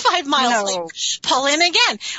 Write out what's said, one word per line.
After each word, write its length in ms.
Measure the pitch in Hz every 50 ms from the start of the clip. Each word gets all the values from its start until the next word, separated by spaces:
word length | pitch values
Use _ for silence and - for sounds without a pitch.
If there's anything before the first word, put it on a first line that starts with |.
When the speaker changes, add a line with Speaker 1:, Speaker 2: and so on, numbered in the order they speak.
| - 466
Speaker 1:
five 160 | 381 359 285
miles 240 | 277 294 277 254 240
Speaker 2:
No. 120 | 240 214 202
Speaker 1:
later, 200 | 196 190 175 170 165 - - - - - - -
pull 220 | - 254 254 269
in 160 | 277 294 311
again. 380 | 349 359 320 440 480 415 220 - - - -